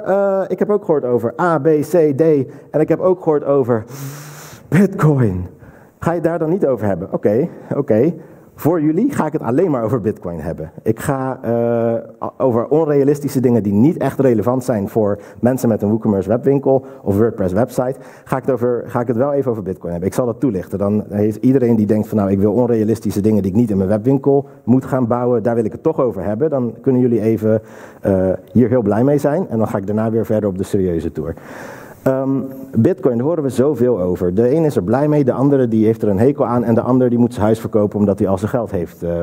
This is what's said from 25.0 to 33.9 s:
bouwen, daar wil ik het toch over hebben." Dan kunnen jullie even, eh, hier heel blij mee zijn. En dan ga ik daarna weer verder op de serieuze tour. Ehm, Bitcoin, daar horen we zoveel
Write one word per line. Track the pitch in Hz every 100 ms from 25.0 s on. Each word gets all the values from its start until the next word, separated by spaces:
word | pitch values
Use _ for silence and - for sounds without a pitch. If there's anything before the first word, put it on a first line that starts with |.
| 120
bouwen, | 123 123 120
daar | 107 117
wil | 107
ik |
het | 120
toch | 160 160
over | 127 98
hebben." | 90 110 156
Dan | 143 120 107
kunnen | - 123
jullie | 127 113
even, | 110 113 107 110 - - - -
eh, | - 95 92 90 -
hier | - 117
heel | 127
blij | 101 101
mee | 135 147
zijn. | 147 156 190
En | 113
dan | 107
ga | 107
ik | 95
daarna | 107 113
weer | 113 101
verder | 107 104
op | 92
de |
serieuze | 98 104 92 85 80
tour. | 80 76 - - - - - - -
Ehm, | 135 131 135 135 - - - -
Bitcoin, | 117 180 131 117
daar | 135
horen | 170
we | 139
zoveel | 120 135 127 123